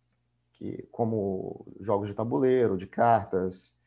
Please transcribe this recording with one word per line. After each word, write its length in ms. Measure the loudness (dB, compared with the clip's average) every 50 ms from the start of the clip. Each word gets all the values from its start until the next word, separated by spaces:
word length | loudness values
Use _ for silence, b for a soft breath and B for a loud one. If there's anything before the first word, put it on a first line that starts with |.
| _ _ _ _ _ _ _ _ _ _ _
que, 340 | -14 -12 -10 -10 -12 -12 -12
como 720 | -6 -4 -2 -2 0 -2 -2 -2 -2 -4 -6 -10 -12 -14 -16 -20 -18 -10
jogos 280 | -4 0 0 0 0 -2
de 60 | -4
tabuleiro, 640 | -4 -4 -2 0 2 4 4 4 4 4 4 2 0
de 80 | -4
cartas, 880 | -6 -2 2 4 6 4 4 2 0 -2 -2 -2 -2 -4 -8 -16 _ _ _ _